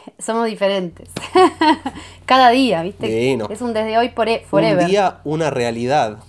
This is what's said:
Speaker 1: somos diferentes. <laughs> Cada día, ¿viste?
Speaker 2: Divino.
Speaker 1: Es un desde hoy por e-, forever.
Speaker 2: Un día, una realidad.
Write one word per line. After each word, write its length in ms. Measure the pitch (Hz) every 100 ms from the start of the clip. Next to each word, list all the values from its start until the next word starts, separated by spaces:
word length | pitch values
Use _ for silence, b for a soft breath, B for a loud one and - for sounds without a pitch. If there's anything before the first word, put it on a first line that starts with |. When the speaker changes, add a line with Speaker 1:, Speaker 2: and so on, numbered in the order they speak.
| - -
Speaker 1:
somos 280 | - 226 226
diferentes. 600 | 190 196 196 175 - - - -
<laughs> 960 | 359 370 - 311 302 262 - - - -
Cada 240 | 262 247
día, 320 | 247 254 165
¿viste? 240 | 170 - 220
Speaker 2:
Divino. 400 | 226 123 247 208
Speaker 1:
Es 120 | 214
un 100 | 240
desde 240 | 214 220 226
hoy 100 | 240
por 200 | - 220
e-, 120 | 226
forever. 420 | - 202 220 185
Speaker 2:
Un 60 | 175
día, 300 | 202 185 -
una 280 | 143 156 156
realidad. 680 | 127 120 117 120 147 113 107